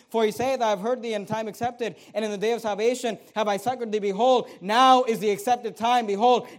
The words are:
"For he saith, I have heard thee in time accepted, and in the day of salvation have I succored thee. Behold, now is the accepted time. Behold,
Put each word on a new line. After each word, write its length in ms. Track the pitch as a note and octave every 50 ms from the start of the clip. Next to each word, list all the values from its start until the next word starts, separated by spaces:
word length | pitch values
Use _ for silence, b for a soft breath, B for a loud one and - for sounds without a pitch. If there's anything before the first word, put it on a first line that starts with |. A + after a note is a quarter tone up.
| B _
"For 160 | - A3+ A3+
he 60 | G#3+
saith, 320 | G#3 - A#3 C4 C4+ B3
I 80 | A#3 G#3+
have 100 | G#3 F#3+
heard 220 | F#3+ A#3 B3+ A#3+
thee 100 | A3 A#3
in 140 | A3 G#3 G3
time 220 | - G#3+ A3 A3 G#3+
accepted, 480 | - - A#3 B3 A#3+ - A#3 G#3 E3 B B B -
and 100 | G#3 A3
in 60 | G#3+
the 80 | G#3 G3
day 140 | G3+ A3
of 100 | A#3+ A3
salvation 560 | A#3 A3 G3 F#3+ A3+ A#3+ B3+ B3 - A#3 G3+ B B B -
have 100 | G#3+ A3
I 120 | G#3 G3+ F#3+
succored 340 | - B3 C4 C4 A#3+ A3
thee. 60 | G#3 G#3+
Behold, 500 | G3 G3+ F#3+ F#3+ A#3 C4 B3+ A#3 B B B B
now 400 | E3+ F#3+ G#3+ A#3+ C4 C4 C4 B3+
is 160 | B3+ A3+ A3+ F3
the 100 | G3 G#3+
accepted 480 | G3+ F#3+ G3+ B3 B3 A#3+ A3 A3 F#3
time. 300 | - A3 A#3 B3 B3 A3+
Behold, 420 | G3+ G3 G3 A#3 B3 B3 A3 B B B